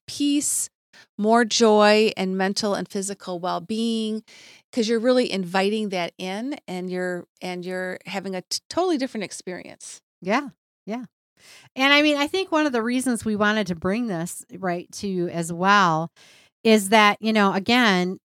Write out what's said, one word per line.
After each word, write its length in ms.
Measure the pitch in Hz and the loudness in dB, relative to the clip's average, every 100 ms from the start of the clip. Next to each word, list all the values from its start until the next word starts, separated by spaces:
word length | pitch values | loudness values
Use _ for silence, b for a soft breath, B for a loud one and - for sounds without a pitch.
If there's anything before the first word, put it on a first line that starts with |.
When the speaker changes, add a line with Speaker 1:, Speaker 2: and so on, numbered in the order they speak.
| - | -12
Speaker 1:
peace, 640 | - 285 285 - - - _ _ b b - | -4 0 0 0 -4 -6 _ _ b b -4
more 280 | 208 233 226 | 2 4 2
joy, 680 | - 226 214 208 214 214 - | 4 4 6 6 6 2 0
and 200 | 190 190 | -4 -2
mental 360 | 190 202 214 185 | -2 -2 -2 -4
and 120 | 180 | -4
physical 520 | 202 196 196 - 180 | -8 -8 -10 -10 -8
well-being, 840 | 180 175 175 220 233 226 220 220 B B B B _ | -6 -6 -6 -4 -2 -2 -4 -6 B B B B _
'cause 160 | - 214 | -4 -2
you're 100 | 233 | 0
really 320 | 240 254 247 | 2 2 2
inviting 580 | 185 175 190 196 220 208 | -2 -2 -2 0 -2 -4
that 240 | 180 170 - | -4 -6 -8
in, 380 | 185 196 254 294 - | -8 -8 -8 -10 -10
and 240 | 180 180 | -10 -6
you're, 340 | 180 180 175 - _ | -6 -6 -6 -10 _
and 240 | 180 180 180 | -12 -10 -8
you're 340 | 185 185 185 180 | -8 -8 -10 -10
having 300 | 190 190 185 | -10 -8 -10
a 60 | |
t-, 180 | - - - | -8 -10 -6
totally 280 | 311 370 302 | -2 0 -2
different 260 | 262 220 | -4 -6
experience. 800 | 175 - - 180 - - - - _ _ | -10 -10 -12 -14 -16 -20 -20 -20 _ _
Speaker 2:
Yeah, 280 | 175 240 277 - _ _ - | -4 -2 -4 -12 _ _ -12
yeah. 200 | 233 233 _ _ b b b b 254 | -12 -12 _ _ b b b b -2
And 160 | 269 | 2
I 120 | 285 | 4
mean, 140 | 302 285 | 4 2
I 100 | 285 | 0
think 240 | 381 370 | -2 -2
one 160 | 311 302 | 0 0
of 40 | |
the 120 | 240 | 0
reasons 420 | 226 254 254 226 220 | -2 -2 -2 -2 -4
we 100 | 208 | 0
wanted 300 | 208 220 185 | 0 2 -2
to 80 | 170 | -4
bring 300 | 185 214 233 | -2 -2 -4
this, 380 | 170 175 - - 180 | -4 -6 -10 -16 -8
right, 320 | 185 175 - | -4 -4 -8
to 140 | - 202 | -10 -6
you 200 | 185 175 | -2 -2
as 220 | 170 170 | -4 -6
well 600 | 170 190 208 180 160 165 b b b b _ | 0 4 6 6 2 -2 b b b b _
is 260 | 226 214 190 | 4 4 6
that, 280 | 220 208 208 | 6 6 4
you 140 | 220 | 2
know, 180 | 220 196 | 4 4
again, 680 | 190 190 247 233 180 180 190 | 2 2 4 4 4 0 -4